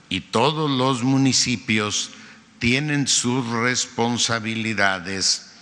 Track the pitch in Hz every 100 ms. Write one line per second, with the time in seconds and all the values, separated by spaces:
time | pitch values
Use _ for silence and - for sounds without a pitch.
0 | - 95 - 110 135 156 151 131 131 127
1 | 127 135 135 120 123 117 - 110 104 -
2 | - - - - - - 117 131 151 143
3 | 127 - 123 127 117 117 123 123 - -
4 | 117 117 - 117 110 113 110 101 101 95
5 | 85 95 90 - - -